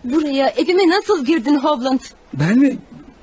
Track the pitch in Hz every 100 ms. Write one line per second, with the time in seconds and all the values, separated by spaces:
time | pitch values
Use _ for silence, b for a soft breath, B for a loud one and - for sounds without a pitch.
0 | 247 302 302 269 269 - - 359 359 381
1 | 403 381 247 320 220 294 302 294 262 262
2 | - - - 131 156 233 277 - - -
3 | - -